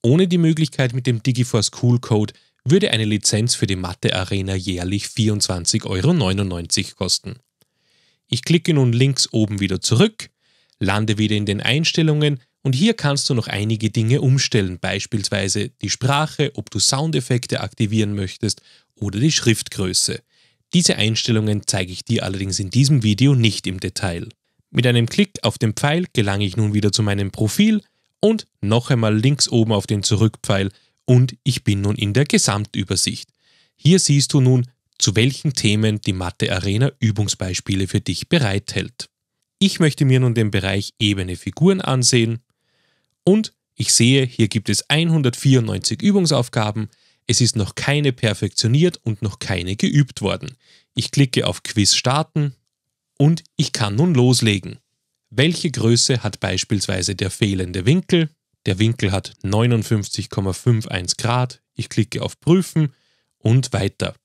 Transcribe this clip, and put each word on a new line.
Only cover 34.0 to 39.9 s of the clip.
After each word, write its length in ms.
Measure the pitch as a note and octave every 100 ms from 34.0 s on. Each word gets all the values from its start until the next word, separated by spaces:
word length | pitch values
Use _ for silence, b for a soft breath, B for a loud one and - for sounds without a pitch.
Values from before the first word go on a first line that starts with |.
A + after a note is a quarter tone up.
siehst 320 | - C#3+ C3
du 80 | C#3+
nun, 260 | B2+ B2+ B2 _ _ _
zu 160 | -
welchen 380 | G2+ B2 C3+ D#3
Themen 480 | B2+ G#2+ G#2 A2 G#2+
die 120 | -
Mathe 380 | F#2+ F2+ - -
Arena 380 | F#2 G2 G#2 C#3 _
Übungsbeispiele 880 | A2 G2+ G2+ - F#2+ F#2 - G2 F#2+
für 140 | G#2
dich 280 | - F#2 -
bereithält. 840 | E3+ A2+ G2 - G2+ F#2 - - _ _ _ _ _
Ich 180 | G3 -
möchte 260 | D#3+